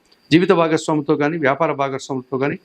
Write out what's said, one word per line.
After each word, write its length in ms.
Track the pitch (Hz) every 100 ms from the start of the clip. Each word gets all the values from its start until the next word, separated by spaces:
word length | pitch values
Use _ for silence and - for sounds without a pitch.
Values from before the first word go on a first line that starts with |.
| _ _ _
జీవిత 220 | 156 185
భాగస్వామితో 600 | 175 165 160 - 151 143 147
కానీ 200 | 147 170
వ్యాపార 340 | 135 139 160
భాగస్వామితో 680 | 139 139 131 - 131 - 131
కానీ 180 | 139 190